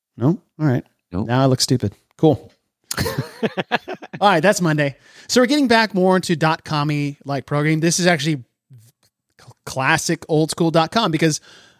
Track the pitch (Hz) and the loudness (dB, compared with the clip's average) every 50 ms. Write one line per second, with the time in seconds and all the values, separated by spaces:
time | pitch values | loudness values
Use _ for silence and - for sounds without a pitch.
0 | _ _ _ - 110 139 175 240 - _ _ - 151 151 120 - - _ _ _ | _ _ _ -2 0 0 0 0 -4 _ _ -4 -2 0 0 0 -4 _ _ _
1 | _ _ - 87 113 110 120 127 135 135 131 - - - 131 123 - 113 - - | _ _ -8 -6 -4 -2 0 2 2 2 2 0 0 0 0 -2 -2 -4 -6 -8
2 | _ _ _ - - 156 143 - - - - _ _ _ _ _ _ _ - - | _ _ _ 0 2 2 2 0 -4 -12 -20 _ _ _ _ _ _ _ -8 -6
3 | - - - - - - - - - - - - - - - 233 - - 359 - | -6 -4 -6 -6 -8 -10 -8 -6 -6 -6 -4 -6 -4 -4 -4 -6 -4 -8 -12 -14
4 | - - - - 185 208 190 165 151 190 208 - 180 165 156 151 147 139 135 - | -14 -16 -6 0 2 4 4 4 4 2 2 2 0 0 0 0 -2 -2 -4 -8
5 | _ - - - - - - 233 254 220 285 302 277 240 233 226 226 214 - 185 | _ -20 -20 -20 -12 -2 2 2 2 2 2 0 2 2 4 2 2 2 0 0
6 | 180 190 185 185 - - 180 147 160 156 160 - - - 160 151 143 151 151 147 | 2 2 2 2 2 0 -2 0 2 0 0 -2 -4 -6 -4 -2 -2 -2 -2 -2
7 | 143 143 143 - - 135 143 139 - - 147 147 147 156 160 160 156 175 165 - | -2 -4 -6 -8 -8 -8 -6 -6 -6 -4 -4 -2 0 0 0 2 0 0 0 0
8 | 180 175 175 151 135 160 156 135 117 - _ _ _ _ 135 120 - _ _ _ | 2 0 0 0 0 -2 -4 -4 -6 -12 _ _ _ _ -20 -20 -20 _ _ _
9 | _ _ _ _ _ _ _ _ - - - _ _ - - 131 131 135 160 156 | _ _ _ _ _ _ _ _ -20 -20 -20 _ _ -10 -6 -2 0 0 0 0
10 | - - 170 151 - - 165 151 160 151 - - 175 165 156 165 160 160 - 233 | 0 -4 -4 -6 -4 -2 0 0 0 0 -2 -2 -2 0 2 2 0 0 0 0
11 | 233 196 160 151 165 160 147 - - - - - - _ _ _ | 0 0 0 2 2 0 0 -2 -6 -14 -20 -20 -20 _ _ _